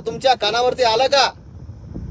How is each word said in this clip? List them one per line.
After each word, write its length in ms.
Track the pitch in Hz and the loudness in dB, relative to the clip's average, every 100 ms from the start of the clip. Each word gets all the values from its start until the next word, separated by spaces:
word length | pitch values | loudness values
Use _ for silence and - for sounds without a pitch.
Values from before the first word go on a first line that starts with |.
| 208 | -2
तुमच्या 280 | 226 262 | 0 2
कानावरती 480 | 233 208 226 247 247 | 2 0 0 0 2
आलं 240 | 240 220 269 | 2 2 2
का? 240 | 277 240 - - - - - - - - | 4 2 -2 -16 -18 -18 -18 -14 -12 -10